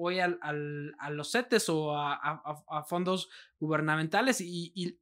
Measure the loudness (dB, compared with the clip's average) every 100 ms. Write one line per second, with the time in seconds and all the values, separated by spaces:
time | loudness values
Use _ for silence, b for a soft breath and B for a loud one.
0 | -2 2 2 0 -2 -4 -4 -6 -8 -10
1 | -8 -6 -2 0 4 4 4 0 0 0
2 | 0 -2 -4 -4 -6 -10 -6 -6 -2 -2
3 | 0 0 -2 B B -6 0 2 4 2
4 | 4 2 4 2 0 -6 -6 -4 -4 -6